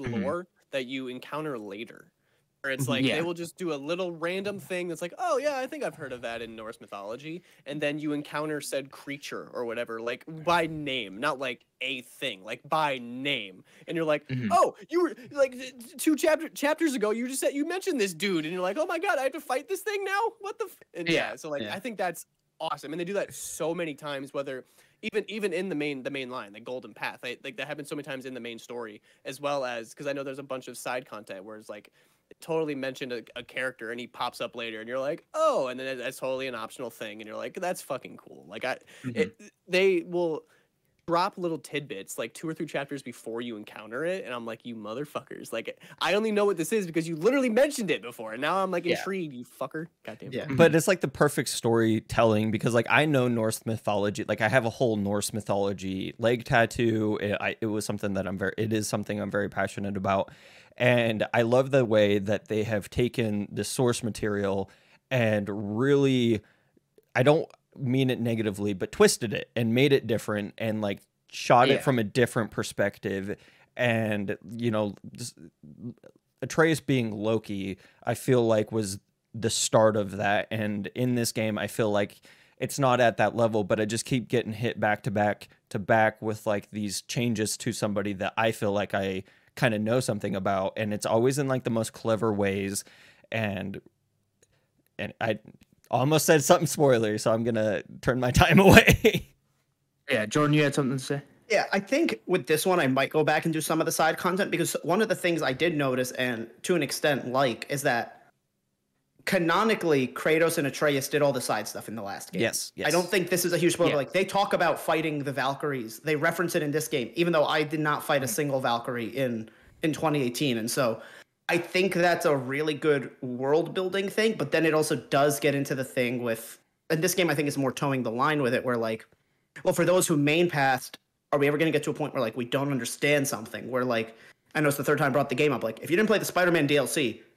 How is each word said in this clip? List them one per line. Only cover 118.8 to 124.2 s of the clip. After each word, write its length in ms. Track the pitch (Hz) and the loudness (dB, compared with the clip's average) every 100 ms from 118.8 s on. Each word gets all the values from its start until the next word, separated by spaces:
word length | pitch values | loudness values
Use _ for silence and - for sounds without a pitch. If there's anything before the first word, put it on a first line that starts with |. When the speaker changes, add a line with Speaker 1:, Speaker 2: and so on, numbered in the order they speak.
| 135 120 113 127 | -2 -6 -4 -2
Speaker 4:
in, 340 | 131 110 110 - - - | -2 -2 -8 -16 -20 -4
in 100 | 165 | -4
twenty 300 | 139 160 147 | 0 0 0
eighteen. 360 | 123 123 147 117 | 0 0 0 0
And 120 | 113 | -2
so 320 | 147 123 113 - - - _ - | 0 0 -2 -8 -20 -20 _ -2
I 100 | 170 | -2
think 360 | 175 185 190 | 0 0 2
that's 300 | 180 175 170 | 4 4 4
a 120 | 170 139 | 2 2
really 380 | 127 135 156 | 0 -2 -2
good 360 | 143 156 143 120 - | 0 2 2 0 -10
world 540 | 127 123 135 151 160 | -8 -4 2 2 2
building 340 | 170 185 190 196 | -2 -2 -2 -2
thing, 260 | 202 | 2